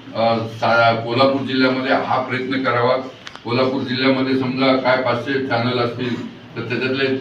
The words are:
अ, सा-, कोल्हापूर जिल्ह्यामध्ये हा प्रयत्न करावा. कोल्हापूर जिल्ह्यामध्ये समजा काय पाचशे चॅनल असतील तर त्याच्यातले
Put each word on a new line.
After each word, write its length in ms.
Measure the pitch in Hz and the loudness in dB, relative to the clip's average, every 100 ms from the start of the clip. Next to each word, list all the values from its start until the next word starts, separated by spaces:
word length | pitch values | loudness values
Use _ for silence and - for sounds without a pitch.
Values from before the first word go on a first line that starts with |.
| - | -12
अ, 240 | - 117 117 117 - | 0 2 2 -2 -2
सा-, 340 | 117 117 117 | 2 4 4
कोल्हापूर 520 | 113 117 123 135 135 120 | 4 -2 2 2 2 -2
जिल्ह्यामध्ये 460 | 131 131 131 131 | 2 2 2 0
हा 300 | 135 - 127 | 0 0 -2
प्रयत्न 400 | 127 127 127 131 | -2 -4 -2 -2
करावा. 340 | 131 120 123 - - - - - | 0 0 2 0 -2 -12 -16 -14
कोल्हापूर 380 | 110 123 131 135 | -4 0 0 0
जिल्ह्यामध्ये 560 | 120 127 131 131 135 131 | -2 0 2 2 2 0
समजा 380 | 123 123 131 131 | 0 0 2 2
काय 260 | 123 127 | 2 2
पाचशे 440 | 131 120 143 139 131 | 2 -2 -2 -4 -2
चॅनल 320 | 120 123 123 | -2 0 0
असतील 520 | 117 123 123 - - - - - | -2 -2 -4 -4 -8 -14 -14 -10
तर 40 | |
त्याच्यातले 580 | 117 120 131 135 135 131 | -6 -4 -2 0 0 -2